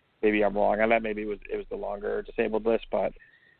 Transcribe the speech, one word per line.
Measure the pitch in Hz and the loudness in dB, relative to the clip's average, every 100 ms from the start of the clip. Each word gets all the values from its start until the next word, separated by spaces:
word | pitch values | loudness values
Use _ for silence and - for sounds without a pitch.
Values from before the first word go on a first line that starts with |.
| _ _ | _ _
maybe | 107 107 | 2 4
I'm | 101 101 | 2 2
wrong | 101 104 | 2 4
on | 110 | 4
that. | 113 | 2
Maybe | 113 107 | 0 -4
it | 107 | -6
was, | 101 - | -8 -6
it | 104 | -8
was | 98 | -6
the | 98 | -8
longer | 98 104 104 107 | -8 -6 -4 -4
disabled | 104 - 110 110 110 | -4 -2 -2 0 2
list, | 113 - | 0 0
but, | 101 101 - - _ _ | -2 -2 -4 -16 _ _